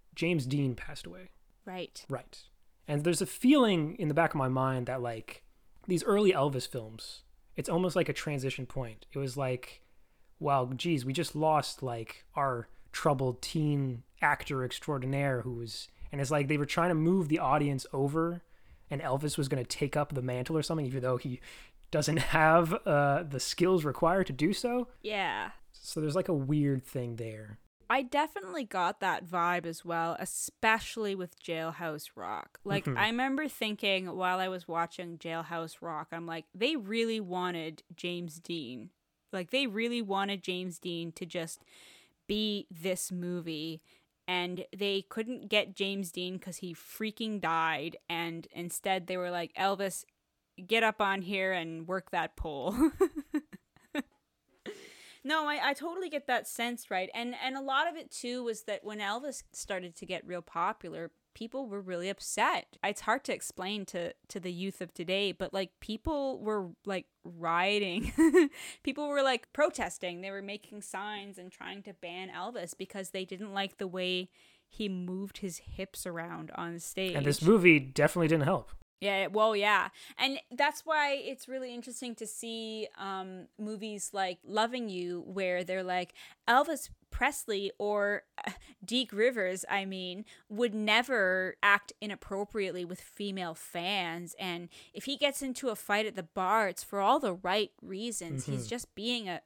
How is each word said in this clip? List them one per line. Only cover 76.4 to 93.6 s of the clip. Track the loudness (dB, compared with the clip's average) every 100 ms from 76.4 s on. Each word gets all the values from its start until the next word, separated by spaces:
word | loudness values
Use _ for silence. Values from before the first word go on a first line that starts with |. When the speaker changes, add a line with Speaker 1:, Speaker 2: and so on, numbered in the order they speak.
| -8
Speaker 2:
on | -8 -6 -6
stage. | -6 -2 0
Speaker 1:
And | 2 2
this | 6
movie | 8 10 10 6
definitely | 4 2 2 4 4
didn't | 4
help. | 4 0 -2 -14 -16 -4
Speaker 2:
Yeah, | 0 0 2
well, | 4 4 4
yeah. | 4 4 2 -6 -14 -2
And | -2 -2 -6
that's | 0 2 0
why | 0 2 2
it's | 0 -4 -10 -8
really | -8 -6
interesting | -10 -10 -10 -10 -8
to | -10
see, | -8 -8 -6 -6 -6 -8 -8
um, | -8 -6 -8 -10 -14 -10
movies | -8 -6 -8 -6 -4
like | -2 -2 -2
Loving | -2 0 0 0 -4
You, | -4 -4 -6 -6
where | -2 0 0
they're | -2 -2
like, | -2 -2 -4 -10 -20 -4 4
Elvis | 6 4 0 -6 -16 _
Presley | 0 0 0 -2 -2 -2 -2
or, | 0 2 2 0 -4 -10 -8
uh, | -10 -14 -16
Deke | -2 0 0
Rivers, | 2 4 4 0 -2 -2
I | -2 -2
mean, | -4 -6 -8 -12 -18 -8
would | 0 0
never | 2 4 4 4 4 4 4 0 4
act | 6 6 4 -12
inappropriately | -10 -10 -6 -6 -4 -2 -2 -2
with | -6 -10
female | -12 -8 -6 -4 -6
fans. | -8